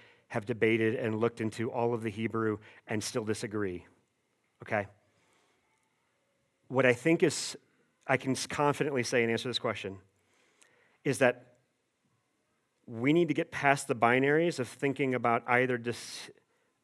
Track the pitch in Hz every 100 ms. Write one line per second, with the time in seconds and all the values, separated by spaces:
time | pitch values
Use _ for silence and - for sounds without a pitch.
0 | - _ _ 117 110 113 113 113 110 123
1 | 117 107 117 117 110 113 117 123 120 120
2 | 110 104 113 113 110 104 - - - 110
3 | - 127 107 104 113 107 101 87 - _
4 | _ _ _ _ _ _ - 107 101 _
5 | _ _ _ _ _ _ _ _ _ _
6 | _ _ _ _ _ _ _ 127 127 120
7 | 160 165 170 - - - _ _ _ _
8 | - 131 135 127 - - 147 139 151 135
9 | 117 127 117 113 127 113 120 104 98 98
10 | _ _ _ _ _ _ _ _ _ _
11 | 147 120 127 - - _ _ _ _ _
12 | _ _ _ _ _ _ _ _ - 113
13 | 131 165 165 147 - - 143 139 - 120
14 | 117 127 139 151 170 147 117 - 139 135
15 | 135 123 120 117 120 123 127 123 117 113
16 | - - - - _ _ _ _